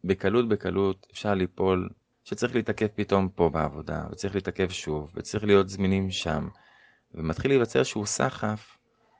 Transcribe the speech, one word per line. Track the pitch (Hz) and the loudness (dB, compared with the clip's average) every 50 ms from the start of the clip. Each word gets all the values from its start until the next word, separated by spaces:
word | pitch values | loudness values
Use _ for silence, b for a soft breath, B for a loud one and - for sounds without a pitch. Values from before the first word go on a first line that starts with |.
| - | 0
בקלות, | 90 95 - - - 107 120 123 117 | -2 -2 0 0 2 2 2 2 2
בקלות | 107 98 - 95 90 95 98 98 95 _ - _ | 0 0 0 -2 0 0 0 0 -2 _ -12 _
אפשר | _ - - 104 101 | _ -6 -2 0 2
ליפול | 95 92 90 _ - 95 95 95 92 92 - - _ _ _ _ _ _ | 2 0 -2 _ 0 2 2 2 2 0 -6 -10 _ _ _ _ _ _
שצריך | - - - - 120 120 | -10 -4 -4 -4 0 0
להתעכב | 120 107 - 104 - 110 104 - | -2 -2 -2 -2 -2 -2 -2 -2
פתאום | - 104 - 101 98 95 92 | -4 -2 2 2 2 2 0
פה | - - 87 82 | 2 2 2 2
בעבודה, | 71 82 78 73 69 78 76 76 78 78 76 78 | 4 0 -2 -2 -4 -8 -10 -8 -8 -8 -8 -8
וצריך | - - - 98 95 | -10 -8 -8 -4 -4
להתעכב | 98 92 95 90 - 95 90 | -4 -4 -4 -2 -2 -2 -2
שוב, | 92 - - 80 76 76 76 76 - | -2 -8 -6 -6 -6 -6 -6 -8 -12
וצריך | - - - - 107 107 | -14 -12 -6 -6 -2 4
להיות | 104 101 98 95 95 | 6 8 8 6 4
זמינים | 98 95 98 95 95 98 95 95 | -2 0 2 2 2 2 0 -2
שם, | 92 - - 85 78 76 73 76 b b b b b b b b b b b b - | -4 -4 -2 -2 -2 -2 -4 -6 b b b b b b b b b b b b -10
ומתחיל | 82 80 80 78 - - 135 | -6 -4 -4 -2 0 2 4
להיווצר | 139 131 117 110 - 131 | 4 4 4 4 2 0
שהוא | 131 - - 107 104 | 0 0 -2 -6 -6
סחף | 101 - - 127 131 - - - 107 107 110 - _ - _ _ b b b b b b b | -4 0 0 0 0 0 -4 -4 -4 -4 -6 -10 _ -20 _ _ b b b b b b b